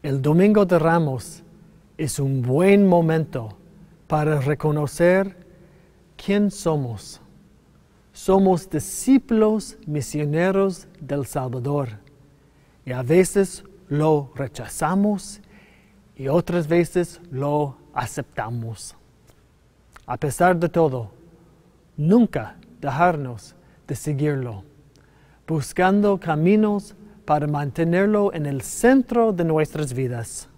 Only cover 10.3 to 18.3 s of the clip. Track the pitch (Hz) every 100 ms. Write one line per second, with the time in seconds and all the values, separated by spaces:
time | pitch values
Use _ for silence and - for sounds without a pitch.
10.3 | 151 180 196 196 185 - - 135 143 135
11.3 | 147 131 123 123 143 131 104 - _ _
12.3 | _ _ _ _ _ - 127 123 165 180
13.3 | 202 196 - - - _ 147 156 156 135
14.3 | - 139 - 113 - 156 190 208 202 -
15.3 | - - - _ _ _ _ _ _ 135
16.3 | 139 170 175 147 170 170 180 175 - -
17.3 | 131 143 147 147 131 - 135 117 - 131